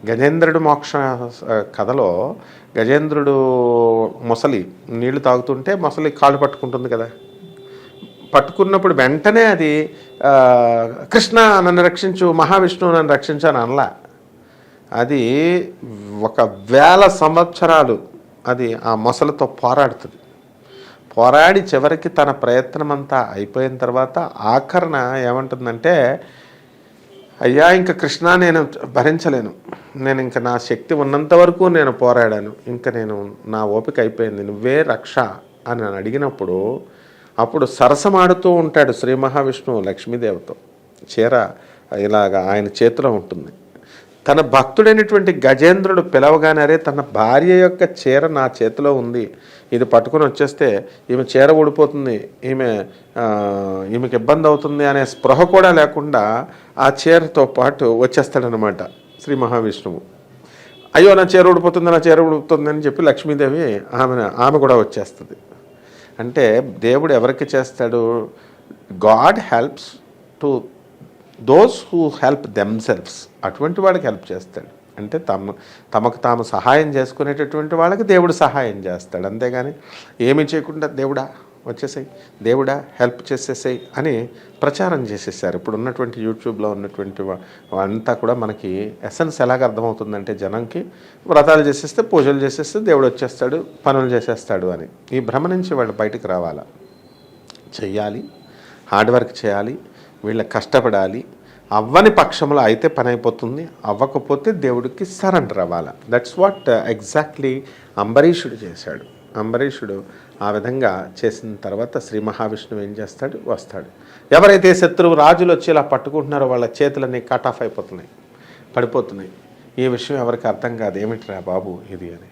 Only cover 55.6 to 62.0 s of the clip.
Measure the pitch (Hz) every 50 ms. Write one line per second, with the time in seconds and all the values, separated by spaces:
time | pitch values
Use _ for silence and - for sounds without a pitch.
55.6 | 190 185 170 160 151 147 151 156 143 151 143 117 104 107 110 117 82 - - -
56.6 | _ _ _ - 135 139 139 - - 160 165 170 160 156 - 151 135 - - 123
57.6 | 127 139 139 - 143 117 113 113 127 123 - 147 131 - - 139 123 120 117 110
58.6 | 107 104 95 87 90 - - _ _ _ _ - - 143 143 127 123 113 123 120
59.6 | 113 107 98 - - 98 85 - - - - _ _ _ - - - _ - -
60.6 | - - - - - - - 151 175 202 196 185 185 180 185 180 175 185 180 170
61.6 | 165 175 170 180 165 175 170 165